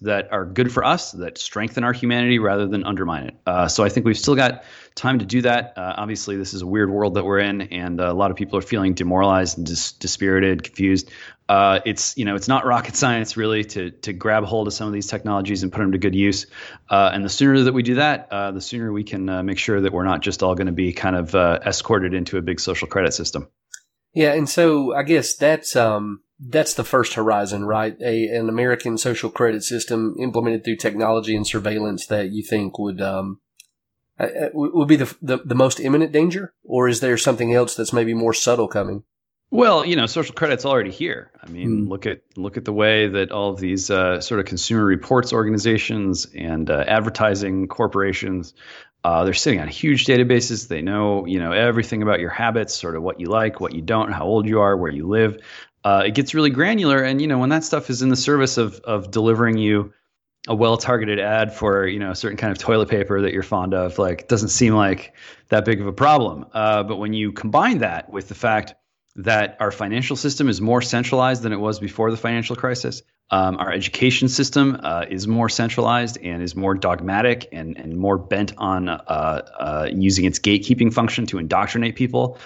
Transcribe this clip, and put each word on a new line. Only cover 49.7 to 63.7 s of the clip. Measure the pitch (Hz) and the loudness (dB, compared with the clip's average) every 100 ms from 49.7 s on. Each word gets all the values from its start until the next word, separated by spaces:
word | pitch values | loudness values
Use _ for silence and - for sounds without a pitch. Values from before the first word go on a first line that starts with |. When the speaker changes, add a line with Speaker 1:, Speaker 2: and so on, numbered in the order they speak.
| - 156 135 | -4 0 2
Speaker 1:
databases. | - 123 123 123 120 113 - | 4 4 6 4 2 -4 -6
They | 80 | -6
know, | 85 104 104 101 87 | -2 0 0 0 0
you | 92 | -2
know, | 85 | 0
everything | 92 117 117 110 110 | 2 2 2 -2 -2
about | 104 92 | 0 0
your | 85 | 0
habits, | - 113 113 104 | -2 -2 0 -2
sort | - 90 | -6 -6
of | 80 | -4
what | 87 - | -6 -6
you | 87 | -2
like, | 110 110 - | 0 0 -2
what | 87 | -6
you | 82 | -6
don't, | 80 113 107 | -2 0 0
how | 92 82 | -4 0
old | 110 107 | 0 2
you | 107 | 4
are, | 101 98 | 4 2
where | 85 | 0
you | 71 82 | -4 -2
live. | 110 113 107 - - - _ | 2 2 0 -14 -20 -20 _
Uh, | 101 98 | 2 4
it | 101 | 4
gets | 110 131 | 2 0
really | 156 151 | 2 2
granular. | 127 175 220 165 139 | 2 2 2 2 2
And, | 131 135 | 2 0
you | 156 | 0
know, | 131 | 2
when | 127 | 2
that | 156 | 0
stuff | 156 151 143 | 0 -4 -2
is | 120 | -2
in | 131 | 2
the | 127 | 2
service | 139 147 131 - | 4 4 2 2
of, | 110 - | 0 -2
of | - 107 98 | -4 -4 -2
delivering | 110 110 113 117 113 | 0 4 4 4 2
you | 107 104 104 _ _ _ _ _ - | 2 2 0 _ _ _ _ _ -4
a | |
well-targeted | 110 117 113 - 120 110 104 | 2 2 2 2 0 0 -2
ad | 101 110 110 | 0 0 0
for, | - 107 98 95 | -2 0 2 0
you | 104 | -2
know, | 101 | -6
a | 92 | -6
certain | 110 104 | -6 -4
kind | 110 | -4
of | 90 | -4
toilet | - 113 104 | 2 2 2
paper | 107 95 98 | 0 0 0
that | 98 | 0
you're | 87 | -2
fond | 92 101 90 | -2 -2 -2